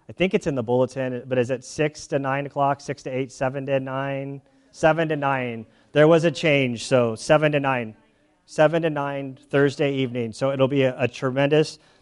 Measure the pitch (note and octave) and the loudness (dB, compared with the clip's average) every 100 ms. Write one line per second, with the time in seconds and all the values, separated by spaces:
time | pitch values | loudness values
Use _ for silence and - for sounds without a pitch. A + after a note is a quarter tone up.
0 | - - F#3 G#3 E3+ C3+ A2+ B2 B2+ C3+ | -20 -2 0 0 -2 -4 0 0 0 -2
1 | C3 B2 B2+ B2+ A#2+ B2+ - - D3+ - | -6 -6 -2 -2 0 -4 -6 -4 -4 -4
2 | - D3 C#3 C3+ C#3+ C#3+ C#3 C#3 - C3+ | -6 -4 -2 -4 -4 -2 0 -2 -6 -10
3 | - B2+ C3 - C3 C#3 C3+ C3+ C3+ C3 | -6 -6 -6 -6 -6 -4 -2 -2 -2 -6
4 | C#3 C3+ C#3 C#3 - _ _ - D#3+ D#3+ | -6 -6 -8 -12 -18 _ _ 0 2 2
5 | D#3+ D3+ C#3 C3+ B2 A2+ A2 _ _ D3 | 0 -2 -2 -2 -4 -8 -14 _ _ 4
6 | D3+ E3 E3 - E3 C#3+ B2+ A#2 - B2+ | 6 6 4 0 2 2 2 -2 0 2
7 | A#2 A2 - D3+ D3+ D3 C#3 B2+ A2 A2 | 2 -2 2 4 4 0 0 -2 -4 -12
8 | _ _ _ _ _ - D#3 E3 E3 D3 | _ _ _ _ _ 2 4 4 0 -2
9 | C#3+ C#3 C#3 C3 _ C#3+ C#3+ C3+ C#3+ C#3 | -4 -6 -10 -14 _ 2 2 2 -2 0
10 | C3 B2 A2+ G#2 C3+ C#3 C3+ C#3+ C3 B2+ | -2 -4 -6 -4 -2 2 2 4 2 0
11 | B2 - C3+ C3 C#3+ D3+ D3+ - _ _ | -4 -2 -4 0 2 2 2 -4 _ _